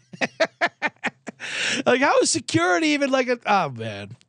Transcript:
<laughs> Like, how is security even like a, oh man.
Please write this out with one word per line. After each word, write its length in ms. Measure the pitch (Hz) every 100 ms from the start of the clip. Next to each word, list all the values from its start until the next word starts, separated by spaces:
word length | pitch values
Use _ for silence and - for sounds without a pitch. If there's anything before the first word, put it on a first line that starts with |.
| _ -
<laughs> 60 | 269 - - - 339 - 302 - 339 - - - - - - - -
Like, 160 | 247
how 180 | 285 523
is 120 | 320
security 560 | 330 - 320 349 349 320
even 240 | 294 277
like 160 | 262 247
a, 120 | 247 -
oh 240 | 202 160
man. 480 | 120 113 101 101 117